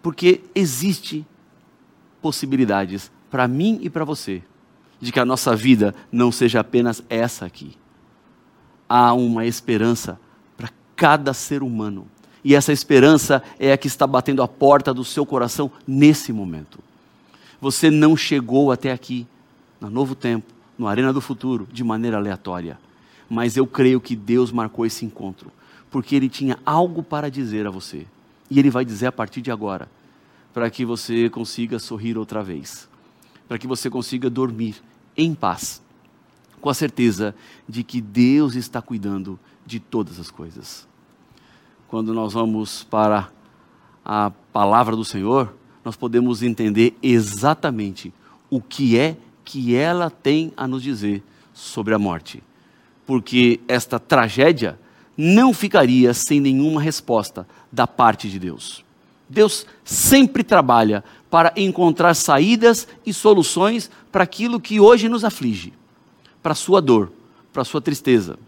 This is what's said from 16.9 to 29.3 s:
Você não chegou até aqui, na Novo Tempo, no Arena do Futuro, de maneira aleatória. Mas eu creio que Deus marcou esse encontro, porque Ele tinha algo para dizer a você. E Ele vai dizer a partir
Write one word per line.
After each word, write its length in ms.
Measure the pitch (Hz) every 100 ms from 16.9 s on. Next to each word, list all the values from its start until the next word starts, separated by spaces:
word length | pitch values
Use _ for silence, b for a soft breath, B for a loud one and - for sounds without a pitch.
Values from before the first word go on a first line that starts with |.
| _ _ _ b b b b
Você 300 | 135 - 160
não 260 | 151 151 160
chegou 560 | - 143 117 131 143
até 180 | 123 135
aqui, 360 | 123 - 123 120 _ _ _ _ _
na 80 | 107
Novo 280 | 117 135 131
Tempo, 360 | 123 117 - _ _ -
no 120 | 110
Arena 240 | 107 131
do 80 | 135
Futuro, 480 | 127 127 131 120 92
de 120 | 120
maneira 320 | 117 110 117 107
aleatória. 640 | 101 92 98 90 85 73 _ b b b b
Mas 260 | 113 120 117
eu 100 | 127
creio 340 | - 127 127
que 160 | - 113
Deus 340 | 104 120 123
marcou 340 | 120 110 -
esse 200 | 113 -
encontro, 480 | 110 - 98 92 - _ b b b
porque 280 | 139 - 143
Ele 120 | 131
tinha 300 | - 135 123 -
algo 360 | 151 180 165
para 280 | 156 151 147
dizer 360 | 135 120 107 101
a 40 |
você. 360 | 92 - 73 - _ _ _ _
E 80 | 139
Ele 120 | 139
vai 140 | 123
dizer 220 | 123 104 127
a 60 |
partir 280 | 120 110